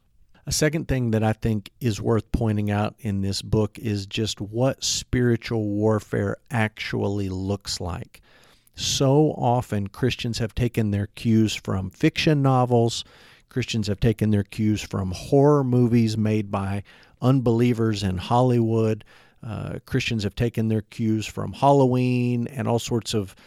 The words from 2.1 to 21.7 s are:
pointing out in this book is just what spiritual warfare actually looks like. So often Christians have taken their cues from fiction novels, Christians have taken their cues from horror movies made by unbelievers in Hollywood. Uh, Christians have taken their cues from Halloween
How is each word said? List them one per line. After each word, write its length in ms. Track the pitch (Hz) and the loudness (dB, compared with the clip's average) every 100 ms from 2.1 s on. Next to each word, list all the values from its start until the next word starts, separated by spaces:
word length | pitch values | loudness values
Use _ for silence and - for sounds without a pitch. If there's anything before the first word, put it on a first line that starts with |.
| 110 - | 0 0
pointing 380 | - 113 104 104 | -2 0 0 0
out 260 | 104 107 - | 0 -2 -4
in 220 | 110 98 | -6 -2
this 220 | 98 95 | -2 -4
book 360 | 104 110 104 - | -2 0 0 -4
is 280 | 110 104 98 | -4 -4 -6
just 340 | - 107 - | -6 -4 -6
what 420 | 101 110 131 - | -8 -2 -2 -2
spiritual 840 | - - - 127 123 117 - 113 107 | -4 -6 -2 0 2 0 -2 -4 -2
warfare 720 | 101 107 107 - 113 101 - - | 0 2 2 0 -2 -2 -4 -6
actually 800 | 120 107 - - 117 104 101 95 | -2 -2 -4 -8 -4 -2 -2 -4
looks 500 | 92 95 101 - - | -4 -4 -4 -6 -8
like. 440 | 90 90 - - _ _ _ _ _ | -6 -8 -12 -18 _ _ _ _ _
So 600 | - 135 - 139 143 151 - | -8 -4 0 4 4 4 2
often 520 | 127 123 - 104 98 | 0 0 -2 -4 -6
Christians 500 | - 123 - 123 110 | -2 -2 -2 -6 -4
have 160 | 113 | -6
taken 380 | - 120 - 107 | -2 -2 0 0
their 160 | 101 101 | 0 -2
cues 460 | - 120 110 107 | -4 2 4 4
from 360 | - - 101 92 | 0 -4 -4 -6
fiction 500 | - 160 - 165 147 | -2 -2 0 0 2
novels, 640 | 135 127 123 123 117 - - - - - _ | 2 2 4 4 2 -2 -12 -20 -20 -20 _
Christians 360 | 123 117 113 107 | -6 -4 -4 -2
have 120 | 98 | 0
taken 300 | 120 110 107 | 0 2 2
their 140 | 101 | 2
cues 360 | 98 - 107 104 | 0 -2 0 0
from 300 | - 104 92 | -2 -6 -4
horror 520 | 90 - 139 143 147 | -6 2 4 6 4
movies 540 | 131 123 120 117 113 110 | 4 4 4 4 2 2
made 340 | 107 107 101 | 0 0 -2
by 340 | 101 98 101 - - - - | -4 -4 -6 -8 -20 -20 -2
unbelievers 800 | 123 135 120 113 123 113 113 104 | 2 2 2 2 2 2 0 0
in 140 | 98 90 | -2 -4
Hollywood. 880 | - 120 127 120 113 113 110 107 - - _ _ | 0 2 4 2 2 2 0 -2 -8 -20 _ _
Uh, 360 | 113 104 101 - | -12 -10 -8 -10
Christians 400 | - - - 117 | -4 -4 -2 -2
have 100 | 98 | -4
taken 340 | - 120 120 113 | -2 -2 0 0
their 120 | 110 | -2
cues 460 | - - 113 110 107 | -4 -4 0 0 -2
from 260 | - 101 | -8 -8
Halloween 920 | 95 139 | 0 4